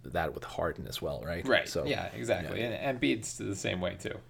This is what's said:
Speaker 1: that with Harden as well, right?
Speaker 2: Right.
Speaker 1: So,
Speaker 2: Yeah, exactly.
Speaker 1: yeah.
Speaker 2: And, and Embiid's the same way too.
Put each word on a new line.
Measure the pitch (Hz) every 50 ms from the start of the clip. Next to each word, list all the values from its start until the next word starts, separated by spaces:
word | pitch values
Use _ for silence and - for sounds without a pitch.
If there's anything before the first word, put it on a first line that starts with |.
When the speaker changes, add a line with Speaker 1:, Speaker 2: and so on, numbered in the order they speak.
| -
Speaker 1:
that | 67 64 87 80 76 -
with | - -
Harden | - - - - 82 73 - 69 -
as | - -
well, | 80 76 71 60 -
right? | 80 85 87 -
Speaker 2:
Right. | 131 - 85 - -
Speaker 1:
So, | - 82 71
Speaker 2:
Yeah, | 71 139 - - - -
exactly. | - 120 113 104 90 85 73 - 101
Speaker 1:
yeah. | 113
Speaker 2:
And, | 120 107
and | - 98 139 131 120
Embiid's | 143 139 131 110 107 - - -
the | 101 104 101
same | 98 - 110 98 90
way | 90 90 95 92
too. | - 104 - - - -